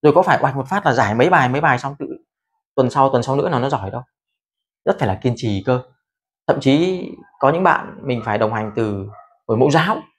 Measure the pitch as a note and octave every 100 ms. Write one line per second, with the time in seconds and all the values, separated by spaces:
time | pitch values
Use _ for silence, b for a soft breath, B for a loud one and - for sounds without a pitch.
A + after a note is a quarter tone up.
0 | D3+ D3+ F#3 B2+ C3+ C3+ C3 G3 E3 B2
1 | G#2+ A2+ D3 F3+ B2+ C3 D#3 C3 C#3 C#3+
2 | - - _ _ _ _ _ - B2+ C#3+
3 | C3+ B2+ A#2+ C#3 D#3 E3 C3 C#3+ F#2+ A2+
4 | B2+ _ _ _ _ _ _ _ - G3
5 | A#2+ F#2+ C3 A#2+ A#2 G2+ F#2+ B2+ - _
6 | _ _ _ _ - A#2 C3+ C#3+ F3 F#3
7 | - - - _ C3+ D#3+ F#3 - - -
8 | C#3 B2 A#2 G#2+ A2 A2+ G#2+ G#2+ A2 G2+
9 | G2 G2+ - _ - A2 C#3 D3+ E3+ A#3+
10 | -